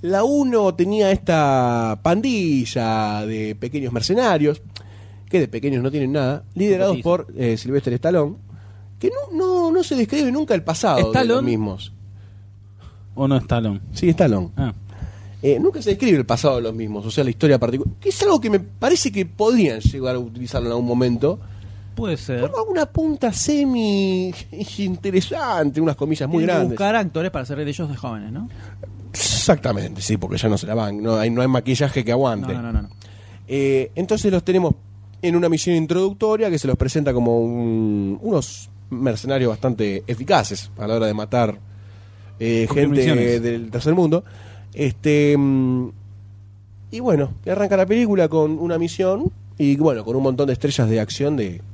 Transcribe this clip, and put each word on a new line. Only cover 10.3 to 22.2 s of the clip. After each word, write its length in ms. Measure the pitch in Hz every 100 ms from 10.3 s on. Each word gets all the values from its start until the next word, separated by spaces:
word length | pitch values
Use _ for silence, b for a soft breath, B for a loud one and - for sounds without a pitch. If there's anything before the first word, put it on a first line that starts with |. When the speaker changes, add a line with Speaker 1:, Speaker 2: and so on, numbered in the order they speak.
Speaker 1:
nunca 220 | 262 311
el 80 | 190
pasado 360 | 165 165 214 131
de 40 |
los 140 | 110 247
Speaker 2:
¿Stallone? 260 | 240 240
Speaker 1:
mismos. 500 | 247 220 208 - - - - B B B B - - - B B B -
Speaker 2:
¿O 120 | 139
no 80 | 135
Stallone? 440 | - 120 110 98 -
Speaker 1:
Sí, 160 | - 175
Stallone. 400 | 160 160 101 87 -
Speaker 2:
Ah. 160 | 131 101 - B B B B B
Speaker 1:
Eh, 180 | 139 143
nunca 220 | 330 320
se 100 | 214
describe 260 | 196 247 156
el 80 | 113
pasado 300 | 120 151 127
de 40 |
los 100 | 113
mismos, 320 | 113 110 104 110
o 60 |
sea, 120 | 151
la 60 | 131
historia 280 | 110 156 131
particular, 340 | 117 135 - -
que 100 | 392
es 120 | -
algo 160 | 403 320
que 100 | 226
me 100 | 202
parece 520 | - - 247 349 262
que 140 | 202 175
podrían 540 | - 214 247 165 110
llegar 340 | - 139 127 127
a 40 |
utilizarlo 480 | 120 117 123 131 120
en 40 |
algún 160 | 117 120
momento. 520 | 120 127 120 143 190 B B B B B -
Speaker 3:
Puede 220 | 233
ser. 240 | 156